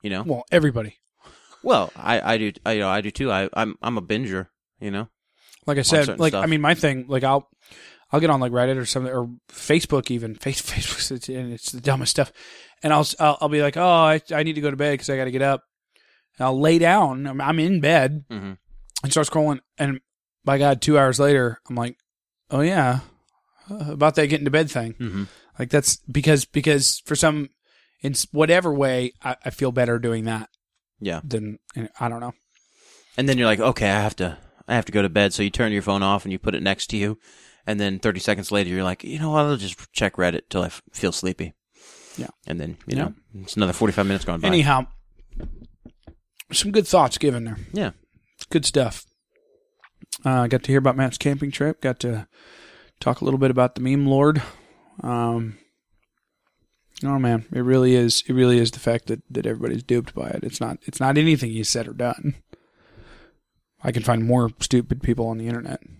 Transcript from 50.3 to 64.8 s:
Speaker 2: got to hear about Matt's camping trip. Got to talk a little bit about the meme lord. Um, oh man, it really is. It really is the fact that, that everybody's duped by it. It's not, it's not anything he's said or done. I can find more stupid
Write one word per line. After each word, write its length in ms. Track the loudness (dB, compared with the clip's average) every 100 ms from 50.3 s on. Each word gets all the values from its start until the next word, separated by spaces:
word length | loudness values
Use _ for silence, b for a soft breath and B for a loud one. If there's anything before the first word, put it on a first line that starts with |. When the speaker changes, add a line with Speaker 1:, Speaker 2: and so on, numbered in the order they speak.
| 2 2
Speaker 2:
got 160 | 0
to 80 | 2
hear 80 | 2
about 180 | 4 2
Matt's 200 | -2 0
camping 340 | -2 -2 -4
trip. 300 | -2 -4 -2
Got 180 | -4 -2
to 260 | -4 -6 -8 b b b b b b b
talk 220 | -4 -2
a 40 | 0
little 120 | 2
bit 120 | 2
about 240 | 4 2 0
the 60 |
meme 240 | -2 2 4
lord. 340 | 4 4 2 B B B B B -12
Um, 560 | -6 -2 -2 -2 -6 -10 b b _ _ _ _ _ _ _ _ _ _ _ -8
oh 140 | -4 0
man, 260 | 2 0 -2
it 80 | -4
really 340 | 2 4 6 6
is. 280 | 4 0 0
It 60 |
really 240 | 2 6 6
is 120 | 2
the 80 | -2
fact 280 | -2 -2 -4
that, 140 | -8 _
that 160 | -6 -4
everybody's 380 | -4 -4 -6
duped 300 | -2 -2 -2
by 160 | -10 -8
it. 140 | -8
It's 160 | -8 -8
not, 180 | -8 -8 -12
it's 140 | -2
not 180 | 2 4
anything 340 | 4 2 0
he's 180 | -4 -4
said 180 | -4 -6
or 60 |
done. 420 | -6 -6 -4 -6 -6 _ b b b b b b b b b _ _ _ _
I 80 | -4
can 120 | -2
find 220 | 0 0 4
more 240 | 4 2 -2
stupid 420 | 0 0